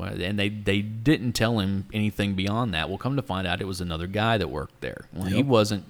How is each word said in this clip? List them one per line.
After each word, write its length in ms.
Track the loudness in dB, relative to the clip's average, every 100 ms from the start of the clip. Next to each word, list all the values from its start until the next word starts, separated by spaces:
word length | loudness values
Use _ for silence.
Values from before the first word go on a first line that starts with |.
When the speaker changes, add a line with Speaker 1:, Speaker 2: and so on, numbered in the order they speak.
Speaker 1:
And 360 | -6 -4 -2 0
they, 120 | 0
they 320 | -2 0 0
didn't 500 | 0 -2 2 2 2
tell 280 | 2 2 2
him 260 | 2 0 -2
anything 400 | -2 0 0 0
beyond 400 | 0 0 0 0
that. 160 | -2 -2
Well, 80 | -2
come 180 | -2 -2
to 60 |
find 260 | -2 -2 -2
out, 140 | -2
it 40 | -4
was 140 | -4
another 280 | -4 -4 -2
guy 300 | 0 2 2
that 120 | 0
worked 320 | -4 -8 -8
there. 240 | -10 -10 -10
Well, 100 | -6 0
he 100 | 2
Speaker 2:
Yep. 80 | 6
Speaker 1:
wasn't, 400 | 6 6 2 -6